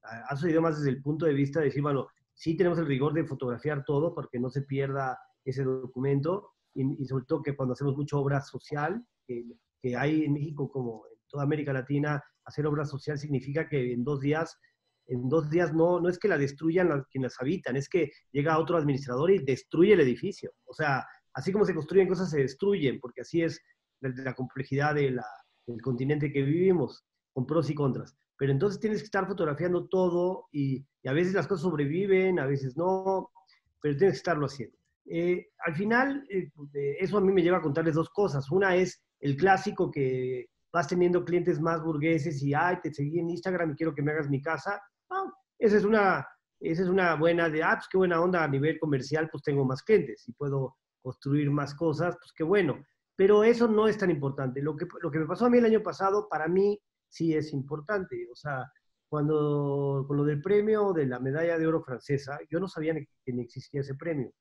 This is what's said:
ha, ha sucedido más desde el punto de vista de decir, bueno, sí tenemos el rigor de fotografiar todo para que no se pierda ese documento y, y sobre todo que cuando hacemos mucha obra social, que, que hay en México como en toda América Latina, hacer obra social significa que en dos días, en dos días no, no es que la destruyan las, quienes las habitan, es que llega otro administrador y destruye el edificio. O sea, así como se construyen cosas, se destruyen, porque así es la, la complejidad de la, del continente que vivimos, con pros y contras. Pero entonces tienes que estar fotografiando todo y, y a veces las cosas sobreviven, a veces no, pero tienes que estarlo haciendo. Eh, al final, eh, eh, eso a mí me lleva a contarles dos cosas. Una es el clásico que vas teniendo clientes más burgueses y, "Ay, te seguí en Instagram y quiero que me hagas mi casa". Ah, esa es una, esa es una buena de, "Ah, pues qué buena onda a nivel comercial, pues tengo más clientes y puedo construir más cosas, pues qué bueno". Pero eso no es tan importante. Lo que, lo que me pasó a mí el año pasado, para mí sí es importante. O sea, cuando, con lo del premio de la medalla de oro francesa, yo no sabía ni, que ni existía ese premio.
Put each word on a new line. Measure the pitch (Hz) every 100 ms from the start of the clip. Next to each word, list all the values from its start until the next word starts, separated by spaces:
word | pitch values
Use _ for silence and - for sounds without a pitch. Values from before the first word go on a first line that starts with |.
ha, | 107 113 117
ha | 139
sucedido | 170 160
más | 165 151
desde | 143
el | 123
punto | 139 156 165
de |
vista | 139 139 165
de | 147
decir, | 139
bueno, | 147 139 113 _ _
sí | _ - 160
tenemos | 175 170
el | 156
rigor | 135 147
de | 151
fotografiar | 156 135 127 120 151 147
todo | 139 143 165
para | - -
que | 123
no | 123
se | 139
pierda | 139 135 139 135 135 123 - _
ese | - 131
documento | 131 131 127 - 139 139 143 196 - _ _
y, | - 135 -
y | 127
sobre | 131
todo | 127 160
que | 143 139
cuando | 131
hacemos | 123 143 131
mucha | 147 143
obra | 139 139
social, | 135 127 - 147 151 214 - _ _
que, | 120 120 120 _ _
que | 131 123
hay | 139 156
en | 147
México | 147 151 147 131
como | 135 123 110 -
en | - _
toda | 143
América | 139 151 143
Latina, | 131 123 143 151 147 - _
hacer | - - 151
obra | 147
social | 147 135 - 147
significa | 151 135 139 143 160
que | 147 123
en | 120
dos | 123 143
días, | 139 151 165 - _ _ _ _ _
en | 127 127
dos | 160 151
días | 165 170
no, | 160 170 175
no | 170
es | 180
que | 214
la | 160
destruyan | 139 - 160 165 180
las, | 143 135
quienes | 135 127
las | -
habitan, | 127 - - 127
es | 139
que | 180 117 - _
llega | 143 143 156
otro | 160 170
administrador | 147 131 131 123 170
y | 196
destruye | 135 127 - 156 190
el | 196
edificio. | 139 117 180 - - _ -
O |
sea, | - 151 131 - - _
así | - 143
como | 196
se | 190
construyen | 160 151 185 180
cosas, | 180 185
se | 147
destruyen, | 127 - 202 202 139 113
porque | - -
así | 151 170
es | 165 - _ _ _ _
la, | 135 127
la | 131
complejidad | 123 127 - 127 135 147
de | 147 139
la, | 123 107 101 _ _ -
del | 117
continente | 127 123 135 147 147
que | 139
vivimos, | 139 160 185 175 120 - _ _ _
con | - 123
pros | 160 147
y |
contras. | 143 143 117 104 _ _ _
Pero | 135
entonces | 135 202 190
tienes | 220 208
que | -
estar | 180 185
fotografiando | 190 160 143 175 175 -
todo | 190 185 175 180 185 -
y, | 147 139 131 - _
y | 131
a |
veces | 143 180
las | 190 151
cosas | 190
sobreviven, | 180 156 139 165 202 190 185 180
a | 139
veces | 139 131 127
no, | 175 190 190 190 - _ _ _ _ _
pero | 147 143
tienes | 196
que | -
estarlo | - 160 139
haciendo. | - 107 _ _ _ -
Eh, | 170 175 180 - _ 170
al |
final, | 156 208 240 269 277 -
eh, | 190 170 - 143
eh, | 143 143 143
eso | 185 202
a |
mí | 190
me | 190
lleva | 170 180
a |
contarles | 156 143 165 156
dos | 160
cosas. | - 196 143 135
Una | 180 196 180
es | 180 - _ _
el | 143 139
clásico | 185 190 208 - 165
que | 147 131 131 127 127 120 _ _
vas | 165 147
teniendo | 180 175 175
clientes | 151 175 170 156
más | 160 165
burgueses | 160 147 156 165 139 135
y, | 139
"Ay, | 143 175 180
te | 156
seguí | 147 143 165
en | 170
Instagram | 170 190 180 170
y |
quiero | 143 160
que | 143
me | 143
hagas | 156 143
mi | 135
casa". | 147 156 190 202 - _ _
Ah, | 370 392 - _ _
esa | 226 208
es |
una, | 196 220 196 160 135 - _ _
esa | 160 165
es | 185
una | 190 180 151
buena | 165 170 170
de, | 156
"Ah, | 165
pues | 220 -
qué | 190
buena | 185 170
onda | 175 180
a | 151
nivel | 139 147 156
comercial, | 156 139 123 156 160
pues | 143
tengo | 151 139
más | 131 131
clientes | - 214 139 107 -
y |
puedo | - 143 139 131 _ _ _
construir | 131 123 139 143 143
más | 147 139
cosas, | - 165 147 175 170
pues | - _
qué |
bueno". | 160 202 170 120 - _ _ -
Pero | 190 208
eso | 214 240 233
no | 214 220
es | 214
tan | 190
importante. | 156 139 135 131 127
Lo | 143 147
que, | 175 -
lo | 165
que | 147
me | 156
pasó | 180 247
a |
mí | 240
el |
año | 233 220
pasado, | 180 156 196 202 208
para | 156 160
mí | 180 202 208 _ _ _
sí | - 165
es | 156 151
importante. | 139 139 151 147 208 185 120 117
O | 123
sea, | 143 135 127 _ _ _ _
cuando, | 151 147 151 147 147 143 139 139 139 135
con | 143
lo |
del | 147 147
premio | 185 208 214 214 202
de | 170 135
la | 123
medalla | 131 147 170 165
de | 160
oro | 160
francesa, | 165 120 - 139 139 147 165
yo | 160
no | 185
sabía | 165 160
ni, | 160 143 _
que | -
ni | 123
existía | 117 - - 143
ese | 139 139
premio. | 165 151 113 _